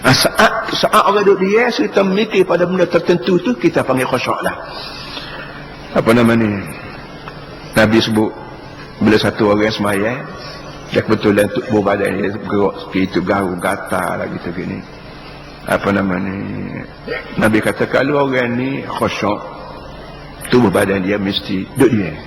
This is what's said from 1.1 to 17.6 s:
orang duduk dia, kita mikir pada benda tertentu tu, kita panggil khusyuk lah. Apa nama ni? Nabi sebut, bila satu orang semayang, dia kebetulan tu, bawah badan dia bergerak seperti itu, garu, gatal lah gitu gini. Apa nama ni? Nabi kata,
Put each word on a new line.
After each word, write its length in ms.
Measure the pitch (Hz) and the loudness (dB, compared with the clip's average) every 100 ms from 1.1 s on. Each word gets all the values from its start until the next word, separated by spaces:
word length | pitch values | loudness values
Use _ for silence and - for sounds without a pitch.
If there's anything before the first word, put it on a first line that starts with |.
orang 140 | 208 196 | 4 6
duduk 160 | 196 190 | 6 4
dia, 240 | 214 247 | 4 4
kita 320 | - 208 - 196 | 2 2 2 2
mikir 400 | 190 220 202 - | 2 2 2 4
pada 220 | 170 175 | 4 2
benda 180 | 185 170 | 2 2
tertentu 540 | 175 - 175 185 180 | 2 2 2 4 2
tu, 160 | 247 240 | 2 2
kita 240 | 170 147 | 2 2
panggil 240 | 123 131 127 | 2 0 2
khusyuk 300 | 123 120 - - | 0 0 -2 -4
lah. 80 | - - - - - - - - - - - - - - - | -6 -10 -12 -12 -12 -12 -12 -12 -12 -12 -14 -14 -16 -4 -2
Apa 180 | - | 4
nama 220 | 120 117 117 | 4 4 4
ni? 240 | 107 101 85 - - - - - - - - - - | 2 -2 -6 -12 -14 -16 -16 -16 -16 -16 -16 -16 -2
Nabi 240 | 113 107 113 | 2 4 4
sebut, 320 | 117 107 107 - - - - - - - | 4 0 0 -4 -14 -16 -16 -16 -18 0
bila 160 | 107 107 | 4 4
satu 340 | 104 - 107 | 2 2 4
orang 220 | 104 107 | 4 2
semayang, 480 | 110 104 98 107 131 151 - - - - - - | 0 0 0 0 -4 -8 -12 -12 -14 -14 -14 -2
dia 100 | - | -2
kebetulan 460 | - 110 107 104 104 | 2 2 4 4 2
tu, 80 | - - | 0 0
bawah 240 | 107 98 98 | 2 2 2
badan 240 | 98 95 | 0 0
dia 100 | 98 107 | -2 -4
bergerak 380 | 95 101 101 - | -2 2 2 0
seperti 160 | - 95 95 | -4 0 0
itu, 100 | 87 | 0
garu, 340 | 92 101 95 87 | 0 0 0 -2
gatal 640 | 90 101 - 92 90 92 | -2 -2 -4 -2 -2 -4
lah 100 | - | -6
gitu 220 | - 90 | -6 -8
gini. 240 | 87 87 98 - - - - - - - - - | -6 -6 -8 -10 -18 -18 -18 -16 -16 -18 -14 -4
Apa 240 | 92 98 | 0 2
nama 300 | 101 98 92 | 0 0 -2
ni? 160 | 98 98 101 101 95 - - - - - - - | -4 -6 -8 -8 -8 -10 -12 -14 -10 -10 -8 0
Nabi 180 | 110 | 2
kata, 300 | 110 | 2